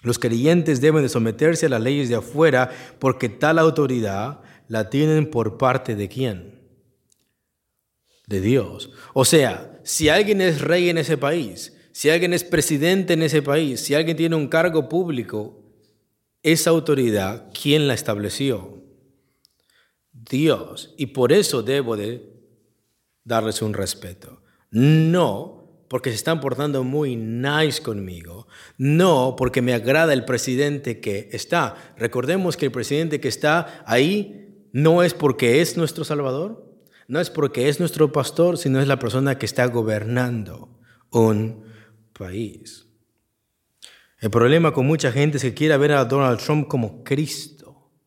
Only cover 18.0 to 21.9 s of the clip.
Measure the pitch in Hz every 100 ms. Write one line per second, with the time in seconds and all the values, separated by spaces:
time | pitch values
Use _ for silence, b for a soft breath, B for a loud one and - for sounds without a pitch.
18 | - 104 104 - 139 110 85 - - _
19 | _ _ _ _ _ _ _ _ _ _
20 | _ - 113 131 156 113 - - - -
21 | 127 - 123 175 202 131 110 139 123